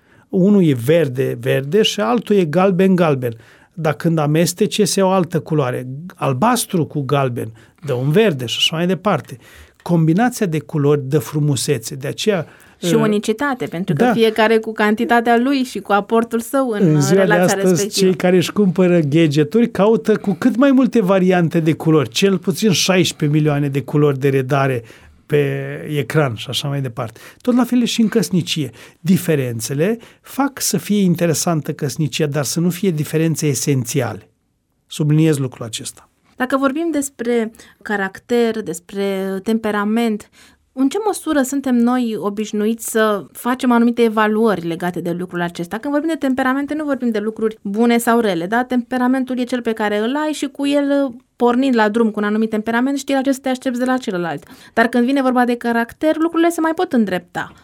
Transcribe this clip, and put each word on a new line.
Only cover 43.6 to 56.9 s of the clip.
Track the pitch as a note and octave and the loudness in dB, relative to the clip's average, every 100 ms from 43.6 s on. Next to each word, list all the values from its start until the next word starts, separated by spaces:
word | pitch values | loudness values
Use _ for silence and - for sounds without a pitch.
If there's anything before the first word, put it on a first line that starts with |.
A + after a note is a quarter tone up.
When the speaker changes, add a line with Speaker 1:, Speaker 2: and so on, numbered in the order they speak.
| B3 | 2
Speaker 2:
anumite | A#3 A#3 A#3 | 4 4 2
evaluări | A#3 G#3+ G#3+ G#3+ A3+ F#3 E3+ | 2 2 2 2 2 0 -2
legate | E3 F3+ F3 | -4 -4 -4
de | E3+ | -4
lucrul | F3 F3+ F3 | -6 -6 -4
acesta? | F3 E3+ F3 A3 | -4 -6 -8 -8
Când | C#4+ | -4
vorbim | D4 D#4+ | -2 -2
de | D#4 C4+ | -2 -2
temperamente, | C4 C4 C4+ C#4+ | 0 0 -2 -4
nu | D4+ D4 | -4 -4
vorbim | C4+ A#3+ | -2 -2
de | G#3+ | -2
lucruri | G#3+ G#3+ A3 G#3+ | -4 -2 -4 -4
bune | G3+ G#3 A#3+ A#3 | -4 0 2 2
sau | A#3 A#3 | 2 2
rele, | A3 E3 F3+ | 2 -2 -2
da? | A#3 | -2
Temperamentul | B3+ B3+ A#3 B3+ B3 C4 C4 B3+ | 0 -2 -2 -2 0 0 -2 -4
e | |
cel | A#3+ B3 | -4 -4
pe | A#3 | -2
care | A3 G#3 G#3 | -2 -2 0
îl | A3+ D4 | -2 -2
ai | D#4 | -4
și | D4+ C#4+ | -4 -6
cu | - C#4+ | -4 -2
el, | C#4+ C#4+ C#4+ C#4 A#3+ _ - | 0 2 0 -2 -6 _ 0
pornind | A#3+ A#3+ C4+ A#3 | 2 2 2 2
la | G#3+ | 2
drum | A3+ A3+ | 2 0
cu | G#3+ | 0
un | G#3 | -2
anumit | G#3+ A3 | 0 -2
temperament, | G#3+ G#3+ A#3 C4 C#4 | -2 -2 -2 -2 -4
știi | - | -2
la | C4+ | -2
ce | C4 | 0
să | C4+ | -2
te | C4 | -4
aștepți | B3+ C4+ A#3+ | -4 -4 -2
de | B3+ | -2
la | B3+ | -2
celălalt. | B3 F3+ E3+ D3 - - - | -2 -4 -4 -8 -12 -20 -4
Dar | - A#3+ | 0 2
când | B3 A#3+ | 2 2
vine | C#4 | 2
vorba | C4 B3+ B3 | 2 2 0
de | A#3+ | 0
caracter, | A#3 A#3 A#3 - D#4 D#4 | -2 -2 -4 -2 0 0
lucrurile | E4 E4 E4+ | 0 2 0
se | E4+ | 2
mai | D#4+ D#4+ | -2 -2
pot | F4+ | 0